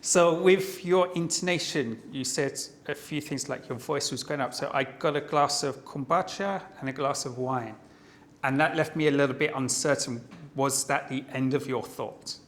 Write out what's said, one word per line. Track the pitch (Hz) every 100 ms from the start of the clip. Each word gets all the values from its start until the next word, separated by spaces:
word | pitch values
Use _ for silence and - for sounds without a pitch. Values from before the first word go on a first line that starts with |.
so | - 180 170 165
with | 185 190 190 -
your | 175 185 180
intonation, | 170 165 - 180 180 - 156 117 110 -
you | 135
said | 127 - 139 135 - - -
a |
few | 135 - 151
things | 143 135 -
like | 131 -
your | 123
voice | 123 143 -
was | 131
going | - 147
up. | 127
So, | - 139
I | 139
got | 135 - 160 147
a |
glass | 147 151 143 -
of | 143 131
kombucha | - 151 135 170 185 - 196 190 - -
and | 135
a |
glass | 131 139 143 135
of | 123
wine. | 127 131 113 107 - - - - - -
And | 135 135
that | 156 160
left | 156
me | 160 151
a |
little | 143 143
bit | 127 151
uncertain. | 135 127 - 156 139 - 120 - - 147
Was | 131 135 135
that | - 139 -
the | 135 135
end | 135 131
of | 135 -
your | 123
thought? | - - 110 - - -